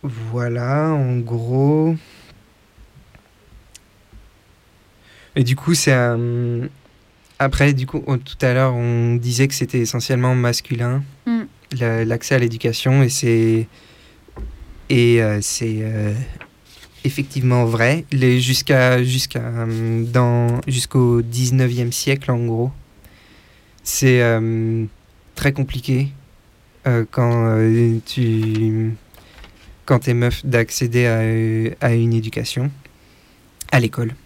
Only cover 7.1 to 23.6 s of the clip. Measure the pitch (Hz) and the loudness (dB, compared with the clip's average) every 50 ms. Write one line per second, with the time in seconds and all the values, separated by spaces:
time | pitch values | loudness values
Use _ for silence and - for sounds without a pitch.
7.1 | _ _ _ _ _ _ 143 135 - - 143 143 143 131 127 131 - - - - | _ _ _ _ _ _ -2 0 2 2 2 2 2 2 -2 -4 -6 -6 -4 -2
8.1 | 135 123 131 - - - - 127 123 127 131 131 123 120 120 120 120 117 117 120 | -4 -4 -4 -8 -8 -2 0 0 2 2 2 2 0 0 0 0 0 0 2 2
9.1 | 120 120 117 123 120 117 135 139 139 - - - - 127 117 113 - 123 117 - | 0 0 0 -2 0 2 0 0 0 -2 -6 -2 -2 -2 -2 0 -2 -4 -2 -2
10.1 | 135 123 127 127 127 127 120 120 117 - - - 127 117 120 120 123 135 139 139 | 0 0 2 2 2 2 2 0 -2 -2 -4 -6 -4 -4 -2 -2 -2 -4 -4 -6
11.1 | - - _ 240 233 226 214 - _ - _ _ - 123 120 117 113 113 113 113 | -14 -10 _ -2 -2 -2 -2 -6 _ -20 _ _ -6 -2 -2 0 0 0 0 -2
12.1 | 117 117 - - 139 131 120 117 113 113 - 123 113 - - 131 131 139 135 120 | -2 -4 -2 0 0 2 2 0 -2 -2 -4 -4 -4 -2 0 2 4 4 4 2
13.1 | - - - 120 117 113 113 113 113 110 113 - - - - - - - - - | 2 0 0 2 2 4 4 4 2 0 0 -4 -10 -20 -20 -20 -20 -20 -20 -20
14.1 | - - _ - - - - - - - - - - - - - - 123 120 120 | -20 -20 _ -20 -16 -14 -14 -14 -14 -18 -20 -20 -20 -20 -6 -2 2 2 4 4
15.1 | 117 117 113 107 107 104 101 - - - 120 113 110 107 110 110 110 107 107 107 | 4 4 4 2 0 -2 -2 -4 -6 -4 -4 -4 -4 -4 -4 -4 -2 -2 -2 -2
16.1 | 107 113 131 - - - - - _ _ _ _ - - - - _ - - 135 | -2 -4 -6 -8 -10 -14 -16 -20 _ _ _ _ -20 -20 -20 -20 _ -6 -4 -4
17.1 | - - 139 - - 139 127 127 123 123 120 113 113 113 117 123 143 170 160 - | -2 -2 -6 -4 -4 0 2 2 4 4 2 2 2 2 2 2 2 0 -2 -2
18.1 | - 135 127 127 123 127 123 127 131 - - - 147 131 127 127 127 123 123 127 | -2 2 2 4 4 2 2 0 0 -2 0 2 2 4 4 4 4 2 2 0
19.1 | 127 131 - - - 120 117 117 117 117 117 113 113 113 113 113 113 117 117 117 | 0 -2 -4 -4 -6 -6 -6 -6 -6 -4 -4 -4 -4 -4 -2 -2 -2 -2 -2 0
20.1 | 120 123 123 120 120 120 120 120 120 123 - - 131 123 117 - - 135 123 120 | 2 2 2 4 2 2 2 0 0 -2 -2 -2 -2 -2 -4 0 2 2 4 4
21.1 | 120 120 117 117 120 123 127 123 127 131 127 120 120 123 123 120 117 - - 139 | 4 2 0 -2 -2 -2 0 2 2 2 2 2 0 -2 -4 -4 -4 -4 -2 -2
22.1 | 135 135 139 - 127 120 120 117 113 113 120 127 135 - - _ _ - - - | -2 -2 -2 -2 -2 -2 0 -2 -2 -2 -2 -4 -4 -10 -20 _ _ -20 -20 -20
23.1 | - - _ _ - - _ _ _ _ | -20 -20 _ _ -20 -20 _ _ _ _